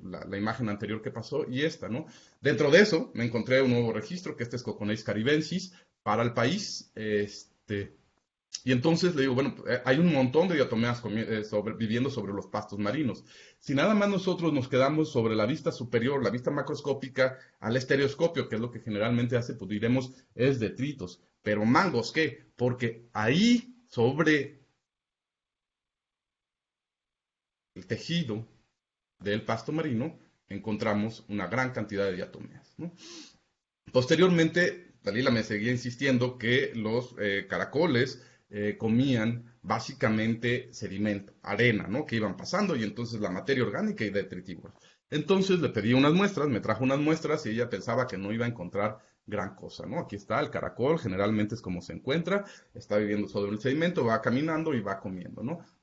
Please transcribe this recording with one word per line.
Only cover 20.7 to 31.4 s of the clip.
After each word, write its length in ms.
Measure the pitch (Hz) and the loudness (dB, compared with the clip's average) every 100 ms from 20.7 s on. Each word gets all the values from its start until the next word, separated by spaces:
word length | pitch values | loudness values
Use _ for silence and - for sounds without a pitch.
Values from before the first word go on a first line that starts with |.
| - 143 135 90 - _ _ | -2 -6 -6 -12 -14 _ _
Pero 220 | 107 107 110 | -2 2 4
mangos, 460 | 151 190 120 110 | 4 4 0 -2
¿qué? 340 | 156 151 - - - | 0 -2 -4 -16 -2
Porque 520 | 123 120 117 - - | -2 0 -4 -6 -8
ahí, 640 | 104 110 156 233 240 - - _ | -2 2 4 6 4 0 -18 _
sobre 720 | - 117 135 156 151 131 - _ _ _ _ _ _ _ _ _ _ _ _ _ _ _ _ _ _ _ _ _ _ _ _ _ _ _ _ _ _ _ - | 2 2 4 4 2 0 -12 _ _ _ _ _ _ _ _ _ _ _ _ _ _ _ _ _ _ _ _ _ _ _ _ _ _ _ _ _ _ _ -18
el 100 | - | -8
tejido 600 | 110 - 170 131 107 113 _ _ _ _ _ _ _ | -6 -2 -2 -2 -6 -8 _ _ _ _ _ _ _
del 240 | 98 107 | -4 -2
pasto 280 | 110 113 - | -2 -4 -4
marino, 480 | 156 156 113 151 - _ _ - | -4 -2 -2 -4 -8 _ _ -14
encontramos 760 | 98 104 104 110 104 110 - - | -10 -6 -2 0 0 0 -4 -8
una 180 | 104 | -6